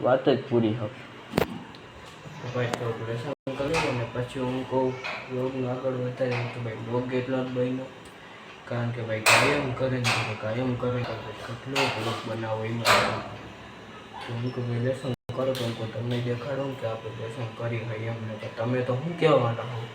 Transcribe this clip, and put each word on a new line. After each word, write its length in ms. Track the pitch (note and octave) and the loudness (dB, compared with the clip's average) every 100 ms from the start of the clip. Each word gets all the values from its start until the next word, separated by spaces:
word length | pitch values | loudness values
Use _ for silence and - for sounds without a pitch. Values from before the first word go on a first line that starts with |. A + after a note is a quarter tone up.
વાત 220 | A#2+ C3 C#3+ | 6 6 6
જ 120 | B2+ - | 4 4
પૂરી 260 | A#2+ A2+ A2 | 4 4 2
હવે. 100 | G#2+ - - - - - - - - - - - - - - - | -2 -6 -14 -16 -2 0 0 -4 -10 -14 -16 -16 -16 -14 -14 -10
તો 80 | B2 | -4
ભાઈ 180 | B2 A#2+ A#2 | 0 0 0
તો 60 | A#2+ A2 A2+ | -2 -2 -4
લેસન 240 | A#2+ C3 C3+ - C3 | -4 -4 -6 -6 -2
કર્યું 360 | C#3+ D#3+ D#3 B2 | 0 2 2 0
ને 60 | A#2 | -2
પછી 280 | - B2 C3+ B2+ | -4 -4 -2 -2
હું 120 | C3 B2+ | -2 0
કહું 180 | B2+ C3 C3 - - - | 2 2 0 -6 -8 -4
વ્લોગનું 400 | B2+ C3 C3+ B2 | -2 -2 0 -2
આગળ 260 | B2+ C3+ B2+ | 0 0 0
વધારીએ 500 | B2 B2 C3 A#2+ A#2+ | -2 0 2 2 0
તો 40 | B2 | -4
ભાઈ 200 | A#2 A2 A2+ | -4 -4 -2
વ્લોગ 260 | A#2+ B2+ B2+ | 0 2 0
એટલો 200 | B2 C3 | 2 0
જ 100 | B2+ | 0
બન્યો. 340 | B2+ B2+ C3 C3 - - - - - - - - | 2 2 0 -4 -10 -16 -16 -16 -16 -16 -16 -6
કારણ 240 | A#2+ A#2+ | -2 0
કે 60 | A#2+ A2+ | -2 -2
ભાઈ 160 | A2 G#2+ | 2 6
કાયમ 420 | - C3+ D3 C3+ A#2+ | 8 8 4 2 0
કરે 200 | C3 B2+ | 0 2
ને 80 | A#2 A#2 A2+ | 2 2 0
તો 60 | A2 | -2
કાયમ 280 | G#2+ A2+ C3 A#2+ | -2 0 0 2
કરે 180 | B2 B2 A#2+ | 0 0 -2
તો 60 | - | -4
ભાઈ 200 | - - - | -6 -8 -8
કેટલો 400 | A#2+ C3+ C#3 C3 A2+ | -8 -2 2 2 2
વ્લોગ 220 | A2+ A2 A#2+ | -2 -2 -4
બનાવો 360 | A2+ A2+ A2 A2 | -4 -2 0 0
એમાં. 560 | A#2 A2+ G2+ G2+ G2+ - - - - - - - - - - | 0 6 6 6 0 -6 -10 -12 -14 -16 -16 -16 -16 -14 -12
તો 80 | - A#2 | -6 -2
હું 100 | B2 | -2
કહું 120 | B2 A#2+ | -2 -2
ભાઈ 160 | A#2+ B2 | 0 2
લેસન 260 | B2+ C#3 A#2+ - A#2+ | 0 -2 -4 -4 -2
કરો 140 | C3 B2 | 0 2
તો 60 | |
હું 100 | A#2 A#2 | 0 -2
કહું 100 | A2+ A2+ | -4 -2
તમને 200 | A#2+ B2 B2 | 0 0 0
દેખાડો 400 | A#2+ C#3+ C3+ C#3 | 0 -2 -2 -2
ને 60 | B2+ | -2
કે 60 | A#2 | -2
આપણે 240 | A2+ A2 A2 | -2 -6 -6
લેસન 280 | A2+ - A2+ - | -6 -4 -6 -4
કરી 240 | A#2 A#2 A#2 | -2 -2 -2
હોય 240 | A2 A2+ | -4 -2
એમ 100 | A2+ A2 | -2 -4
ને. 60 | G#2+ | -4
તો 60 | - - | -6 -2
તમે 220 | A#2 B2+ B2 | 2 2 4
તો 60 | B2 | 2
શું 120 | D#3+ E3+ | 0 4
કહેવાના 500 | D#3+ C#3 A#2+ A#2 - | 8 8 6 0 -4
હો? 100 | - - | -6 -8